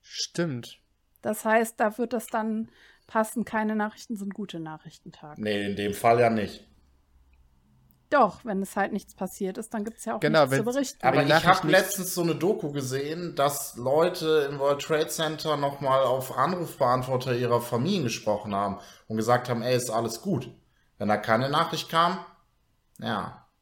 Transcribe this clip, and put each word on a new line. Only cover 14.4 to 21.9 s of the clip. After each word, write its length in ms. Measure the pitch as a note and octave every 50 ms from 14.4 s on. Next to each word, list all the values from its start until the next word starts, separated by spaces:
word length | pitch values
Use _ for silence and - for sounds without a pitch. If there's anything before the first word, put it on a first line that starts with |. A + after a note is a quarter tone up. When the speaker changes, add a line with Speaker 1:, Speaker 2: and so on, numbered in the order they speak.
| C#3+ C#3
Speaker 3:
im 100 | D3 C#3
World 220 | C3+ C#3+ C#3+ C#3+
Trade 260 | - - D#3+ D3+ D#3+
Center 500 | D#3+ - - E3 D#3 D#3 D3 - D#3+ D3+
nochmal 460 | D3 C#3+ C#3+ C#3 - D3 C3+ C3 C3+ C3+
auf 340 | B2 B2+ C3+ C3 - B2
Anrufbeantworter 1000 | B2 C3 D#3+ F#3 F3+ E3 - - - C#3 B2 B2 B2+ B2 C3 C3 B2+ B2+ C3 B2
ihrer 260 | A#2+ B2 A#2+ A#2+ A#2
Familien 420 | A#2 - - A#2 B2 F3 G#3 F#3+ C#3+
gesprochen 520 | A#2+ A2+ - - A2 G#2 G2 - A2 G2+
haben 240 | G2 G2+ G2+ F#2+ F#2+ - - - - _
und 100 | _ A2
gesagt 320 | A2 A2 A2+ A#2+ B2 A#2+ -
haben, 120 | B2 A#2
ey, 140 | A2 B2 B2+
ist 140 | A#2+ A#2 -
alles 320 | G#2+ A2+ A#2 A2+ - -
gut. 280 | - G3 F#3 C3+ - - - - _ _ _ _ _ _ _ _
Wenn 100 | G#2+ G#2
da 80 | G#2+
keine 320 | G#2 - - A2+ A2+ C3 C#3
Nachricht 400 | C#3+ D#3 E3 D#3+ - D3 -
kam, 340 | -